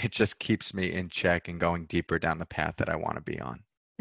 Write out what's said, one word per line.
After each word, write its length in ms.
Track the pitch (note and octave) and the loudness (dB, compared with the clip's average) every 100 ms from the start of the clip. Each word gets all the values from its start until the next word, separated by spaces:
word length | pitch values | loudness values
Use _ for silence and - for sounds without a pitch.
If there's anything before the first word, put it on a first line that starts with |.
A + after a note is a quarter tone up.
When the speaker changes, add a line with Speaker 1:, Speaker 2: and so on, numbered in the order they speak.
Speaker 1:
It 100 | F#2 | -2
just 260 | - G#2+ - | 2 2 2
keeps 340 | - A2 - | 0 0 0
me 200 | G2 F#2 | -2 -2
in 160 | F2 F2+ | -2 -4
check 380 | - F#2 F2 - | 0 4 4 2
and 120 | E2+ | 0
going 240 | E2+ F2 E2 | 0 0 0
deeper 320 | F2 - E2 | -2 0 0
down 200 | E2 E2 | 0 0
the 80 | E2 | -4
path 280 | - D#2+ - | -2 -2 0
that 100 | - | -2
I 80 | D#2+ | -2
wanna 240 | D#2+ - | -2 -4
be 200 | D#2 - | -4 -6
on. 220 | B1+ B1 | -6 -10
Speaker 2:
<laughs> 80 | _ _ _ - | _ _ _ 0